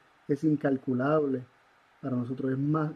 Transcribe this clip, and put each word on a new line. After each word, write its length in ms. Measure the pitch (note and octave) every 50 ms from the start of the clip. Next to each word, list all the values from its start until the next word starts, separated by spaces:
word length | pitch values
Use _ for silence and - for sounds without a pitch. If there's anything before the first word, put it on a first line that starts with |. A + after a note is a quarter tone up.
| _ _ _ _ _
es 160 | - D3 C#3 -
incalculable 1000 | D#3 D3+ C#3+ - C#3+ C3+ C3 - - B2+ B2 C3 C#3+ D#3 D#3 D3 C#3 C3 B2+ B2 - _ _ _ _ _ _ _ _ _ _
para 140 | - C3+ B2
nosotros, 360 | B2 A#2+ A#2+ C3+ C3 C3+ C3
es 60 | C3
más, 340 | C3+ C#3 D3 D3+ D#3+ D3+ D3+ -